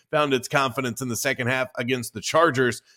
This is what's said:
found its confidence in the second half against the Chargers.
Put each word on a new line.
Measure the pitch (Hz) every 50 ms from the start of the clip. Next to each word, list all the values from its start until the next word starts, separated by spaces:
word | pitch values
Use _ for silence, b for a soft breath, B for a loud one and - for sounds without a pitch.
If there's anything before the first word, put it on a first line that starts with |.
| b _
found | 151 151 151 143 135
its | 123 -
confidence | - 147 143 135 131 113 139 127 120 110 -
in | 135
the | 123 113
second | - - 139 131 - 123
half | 123 131 131 127 127 -
against | 131 120 120 127 123 113 - -
the | 104
Chargers. | - - - 160 170 165 127 131 131 135 123 b b b b